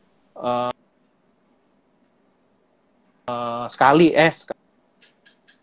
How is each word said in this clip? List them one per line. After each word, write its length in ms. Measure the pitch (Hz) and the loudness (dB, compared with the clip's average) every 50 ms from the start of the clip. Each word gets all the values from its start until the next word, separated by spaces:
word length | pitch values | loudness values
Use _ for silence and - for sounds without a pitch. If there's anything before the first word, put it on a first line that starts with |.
| _ _ _ _ _ _ _ | _ _ _ _ _ _ _
Eh, 400 | - 127 123 123 123 123 123 - _ _ _ _ _ _ _ _ _ _ _ _ _ _ _ _ _ _ _ _ _ _ _ _ _ _ _ _ _ _ _ _ _ _ _ _ _ _ _ _ _ _ _ _ _ _ _ _ _ _ - | -10 -8 -6 -6 -4 -6 -6 -8 _ _ _ _ _ _ _ _ _ _ _ _ _ _ _ _ _ _ _ _ _ _ _ _ _ _ _ _ _ _ _ _ _ _ _ _ _ _ _ _ _ _ _ _ _ _ _ _ _ _ -10
eh, 360 | 120 120 120 120 117 120 120 113 | -10 -8 -8 -8 -8 -10 -10 -10
sekali, 400 | - - - 135 143 160 175 156 | -2 2 4 4 6 6 4 4
eh, 240 | - 147 156 165 - | 4 2 2 2 0
sek-, 240 | - - - - - _ _ _ _ _ _ _ _ _ _ _ _ _ _ _ _ _ _ _ _ | -4 -12 -18 -18 -18 _ _ _ _ _ _ _ _ _ _ _ _ _ _ _ _ _ _ _ _